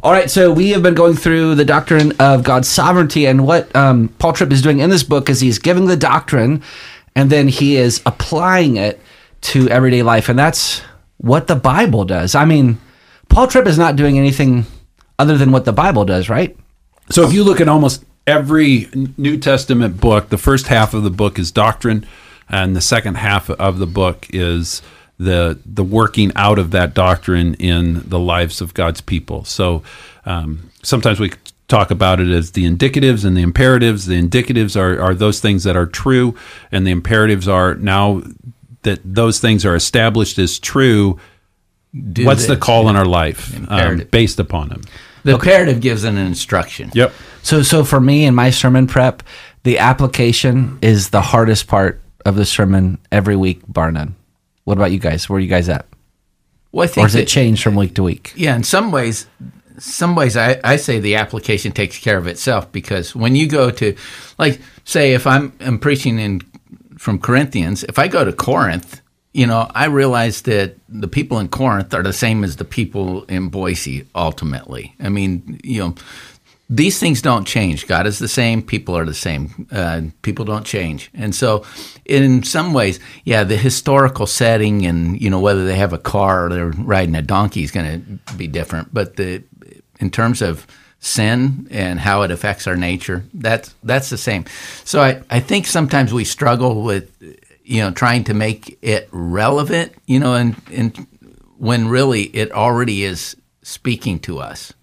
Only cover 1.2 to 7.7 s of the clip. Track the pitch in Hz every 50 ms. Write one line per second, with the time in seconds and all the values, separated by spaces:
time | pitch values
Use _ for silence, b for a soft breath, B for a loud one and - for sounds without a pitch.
1.2 | - 170 165 165 160 160 160 147 147 139 143 147 143 - 170 156 151 151 143 -
2.2 | 135 139 139 131 123 - 131 127 127 - - - 147 160 180 180 170 139 - 160
3.2 | 147 135 131 135 135 135 165 170 - - - 135 139 135 127 120 113 110 - _
4.2 | - 165 165 - 190 - - 135 127 156 147 143 139 170 196 175 131 131 156 143
5.2 | 131 - 139 113 131 127 113 101 - 160 180 180 190 185 185 156 131 127 127 160
6.2 | - - - 131 113 120 151 147 B B B B B B B B B B B 131
7.2 | 139 135 147 147 143 139 135 - 143 139